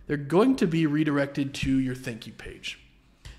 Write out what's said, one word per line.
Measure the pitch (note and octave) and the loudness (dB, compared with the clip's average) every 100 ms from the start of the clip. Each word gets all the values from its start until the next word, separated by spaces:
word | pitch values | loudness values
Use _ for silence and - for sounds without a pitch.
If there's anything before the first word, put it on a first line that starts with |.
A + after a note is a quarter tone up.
| - | -6
they're | D#3+ | -4
going | C#3 E3+ B3+ C4 | 2 4 4 4
to | F#3+ | 2
be | E3 D#3 | 2 2
redirected | D3 D3+ C#3+ C#3 D3 C#3 - | 2 2 2 0 -2 -4 -2
to | C3+ C3+ | 0 2
your | C3 B2+ | 0 -4
thank | B2 A2 A2+ | -8 -10 -12
you | |
page. | - - - - - - _ _ _ - | -16 -16 -12 -12 -14 -18 _ _ _ -20